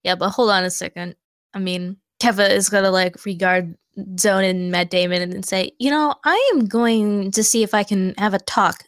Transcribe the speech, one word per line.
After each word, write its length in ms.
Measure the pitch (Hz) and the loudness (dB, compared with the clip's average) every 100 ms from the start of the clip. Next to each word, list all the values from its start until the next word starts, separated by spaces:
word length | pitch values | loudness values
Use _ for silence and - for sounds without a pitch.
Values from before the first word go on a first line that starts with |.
Yeah, 120 | 180 180 | -4 -2
but 140 | 185 | -2
hold 220 | 196 226 | 0 2
on 120 | 196 | 2
a 60 | 185 | 0
second. 460 | 180 175 - 175 - _ _ _ | -4 -10 -10 -12 -14 _ _ _
I 60 | 196 | -6
mean, 380 | 185 180 180 196 _ - | -4 -4 -8 -12 _ -2
Keva 260 | 240 196 196 | 0 2 2
is 200 | 202 190 | 2 2
gonna, 220 | 202 190 | 2 4
like, 340 | 185 185 180 202 | 2 0 -4 -8
regard 500 | 175 185 185 170 - _ - 196 185 | -2 0 0 -2 -10 _ -14 -10 -2
Zone 240 | 214 190 | 2 2
and 280 | 190 185 180 | 2 0 -2
Matt 200 | 175 175 | -2 0
Damon 320 | 180 180 180 | 0 0 0
and 200 | 180 185 | -4 -8
say, 280 | 190 190 185 - | -4 -4 -4 -2
"You 100 | 254 | 0
know, 240 | 302 294 - | 2 0 0
I 280 | 302 381 539 | 0 2 2
am 120 | 339 214 | 2 0
going 640 | 226 233 226 208 208 196 | 0 2 2 0 -2 -2
to 120 | 208 | 0
see 200 | 208 226 | 0 0
if 100 | 214 | 2
I 100 | 214 | 0
can 300 | 202 196 185 - | 0 0 0 0
have 160 | 208 190 | -2 -2
a 40 | |
talk 440 | - - 185 - | -2 2 2 0